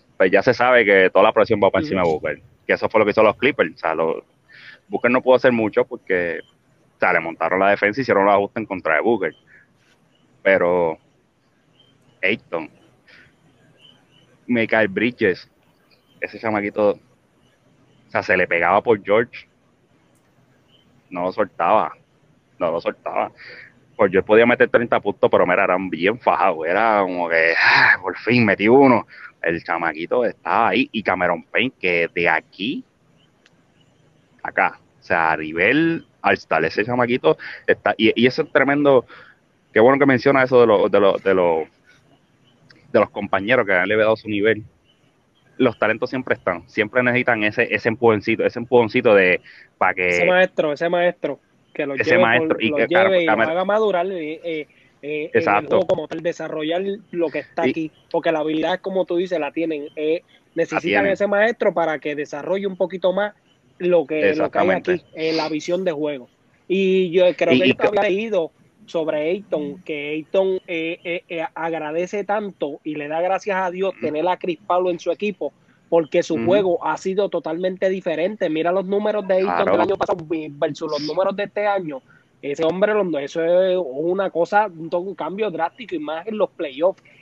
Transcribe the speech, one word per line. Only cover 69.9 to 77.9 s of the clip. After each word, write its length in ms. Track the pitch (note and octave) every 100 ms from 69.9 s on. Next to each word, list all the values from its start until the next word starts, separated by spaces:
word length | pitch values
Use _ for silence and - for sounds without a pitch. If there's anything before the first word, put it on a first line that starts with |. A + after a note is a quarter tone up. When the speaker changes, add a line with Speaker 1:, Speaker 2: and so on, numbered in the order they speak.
| D3+ D3
Speaker 3:
Ayton, 500 | D#3 D3+ F#3+ F#3+ F#3 -
eh, 320 | E3 E3 F3 F3+
eh, 180 | F3 -
eh, 160 | E3+ D#3+ -
agradece 720 | E3 D#3+ D3+ D#3+ F3+ G#3 G3
tanto 560 | G#3 G#3 - D3 D3
y 120 | D#3 D3+
le 120 | D3
da 140 | D#3+
gracias 360 | F3+ F#3+ G#3 F#3+
a 140 | F#3
Dios 220 | F3+ F#3+
Speaker 1:
Ujú. 80 | -
Speaker 3:
tener 260 | D#3 D3+ E3+
a 80 | F3+
Chris 240 | F#3 E3 -
Paul 220 | F3+ F3+
en 100 | E3+
su 100 | F3
equipo, 440 | E3 G#3 F#3+ D3 - _ _ _
porque 320 | E3 D3+ F3
su 140 | D#3+ D#3+
Speaker 1:
Ujú. 100 | E3+
Speaker 3:
juego 400 | G3+ F#3+ F3 D#3
ha 120 | D#3
sido 320 | F#3+ F#3+ G3
totalmente 600 | F3 D#3+ E3 F#3 F#3
diferente. 600 | F#3+